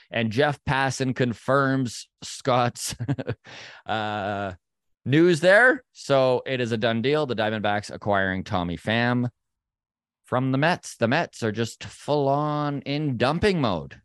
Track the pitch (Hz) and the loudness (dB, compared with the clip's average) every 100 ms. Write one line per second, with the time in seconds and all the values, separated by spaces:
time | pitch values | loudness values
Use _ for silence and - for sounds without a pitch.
0 | - 113 113 107 147 139 - 135 135 - | -6 -2 0 2 2 0 -2 0 0 0
1 | 131 120 123 104 - 139 135 135 123 - | -2 0 -2 -2 0 2 2 2 -2 -6
2 | - _ - - - 123 120 - - - | -18 _ -16 -6 0 2 2 -2 -8 -6
3 | 120 135 - - - - - - - 110 | -4 -4 -4 -8 -10 -20 -20 -14 -6 -4
4 | 107 104 98 101 98 95 _ _ _ _ | -4 -4 -4 -4 -6 -8 _ _ _ _
5 | 120 147 175 156 180 208 254 285 - - | 0 4 4 4 6 6 6 4 -4 -10
6 | - 135 131 123 - 127 117 113 117 113 | 0 2 4 2 -2 -2 -2 0 0 0
7 | 123 151 143 110 107 110 104 104 - 90 | 0 0 0 -2 -2 0 -2 -2 -4 -8
8 | 107 101 95 95 87 98 87 85 - 113 | -2 0 0 -2 -2 -2 -2 -4 -2 0
9 | 120 123 123 - _ _ _ _ _ _ | 0 0 -2 -6 _ _ _ _ _ _
10 | _ _ - 123 131 131 160 175 - - | _ _ -4 -2 0 2 2 0 -4 -2
11 | 113 151 160 - 113 104 113 - 104 - | 0 0 -2 -4 -4 -2 -4 -6 -16 -10
12 | - 147 135 143 151 147 147 143 - 143 | -2 0 2 0 0 -2 -4 -6 -6 -4
13 | 151 117 120 165 214 180 120 85 69 - | -2 0 0 2 0 2 0 -2 -8 -16